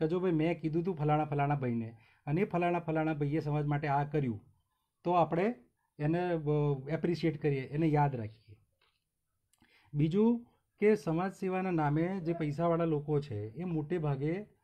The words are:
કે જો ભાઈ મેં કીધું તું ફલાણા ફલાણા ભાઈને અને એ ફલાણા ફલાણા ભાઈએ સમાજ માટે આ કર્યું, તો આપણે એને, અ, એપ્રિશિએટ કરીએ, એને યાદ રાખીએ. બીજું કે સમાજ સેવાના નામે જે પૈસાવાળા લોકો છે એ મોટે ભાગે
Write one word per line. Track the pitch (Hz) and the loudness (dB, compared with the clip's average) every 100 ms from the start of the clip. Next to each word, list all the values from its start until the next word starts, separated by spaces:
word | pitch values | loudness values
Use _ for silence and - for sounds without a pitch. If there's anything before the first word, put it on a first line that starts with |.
કે | 156 | -2
જો | 180 | 0
ભાઈ | 185 | 0
મેં | 160 165 170 | 2 0 0
કીધું | 160 160 | -2 -2
તું | 175 | -2
ફલાણા | 160 151 151 | -2 2 2
ફલાણા | 147 143 143 | 2 0 0
ભાઈને | 143 127 117 113 - _ _ - | 0 0 -2 -6 -12 _ _ -2
અને | 160 | 0
એ | |
ફલાણા | - 170 175 175 | 0 0 0 0
ફલાણા | 165 160 156 | -2 -2 0
ભાઈએ | 147 143 156 | 0 -2 -2
સમાજ | 147 151 147 | 0 -2 0
માટે | 147 151 | 0 0
આ | 139 | 0
કર્યું, | 143 156 135 104 - _ _ _ _ _ | 0 0 -2 -4 -10 _ _ _ _ _
તો | 170 | 0
આપણે | 175 156 170 208 240 _ _ _ - | 2 4 2 0 -2 _ _ _ -4
એને, | 151 170 | 0 0
અ, | 180 165 147 151 147 135 135 | 0 0 2 2 2 0 -4
એપ્રિશિએટ | 156 165 170 165 147 | -2 -2 0 0 0
કરીએ, | 151 135 127 | 0 0 -2
એને | 147 165 | 0 4
યાદ | 147 143 | 4 2
રાખીએ. | 127 107 - - 104 _ _ _ _ _ _ _ _ _ _ _ _ - | 0 -8 -12 -20 -20 _ _ _ _ _ _ _ _ _ _ _ _ -8
બીજું | 147 160 196 226 240 - _ _ - | 0 2 4 4 2 -4 _ _ 2
કે | 208 208 | 4 4
સમાજ | 165 160 190 | 2 0 -2
સેવાના | 190 190 185 185 | -4 -4 -2 0
નામે | 165 147 151 175 190 | 0 2 2 0 -2
જે | 160 | -4
પૈસાવાળા | 165 151 147 170 165 | -4 -4 0 0 2
લોકો | 165 147 147 147 | 2 0 0 -2
છે | 147 104 107 | -2 -8 -8
એ | 120 | -8
મોટે | 180 156 147 180 | -4 -4 -2 -2
ભાગે | 151 135 147 185 208 _ | -2 -2 -2 -4 -8 _